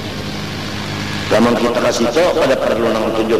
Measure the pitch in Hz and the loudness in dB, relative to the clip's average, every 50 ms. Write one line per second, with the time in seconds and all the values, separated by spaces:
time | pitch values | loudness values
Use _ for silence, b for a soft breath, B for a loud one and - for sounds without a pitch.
0 | - - - - - - - - - - - - - - - 101 101 - 101 104 | -8 -8 -8 -8 -8 -8 -6 -8 -8 -8 -8 -8 -8 -8 -6 -6 -6 -6 -6 -6
1 | 101 104 104 104 104 101 98 107 117 120 120 107 113 120 120 123 113 120 117 117 | -6 -6 -6 -6 -2 0 2 4 4 4 4 2 2 0 0 2 0 0 0 2
2 | 117 117 117 151 175 175 - 156 147 131 131 - - 120 113 107 117 113 110 110 | 0 0 2 2 2 4 4 2 2 2 2 2 2 0 0 2 0 0 0 0
3 | 110 110 110 113 110 110 113 110 | 0 0 0 -2 0 2 2 2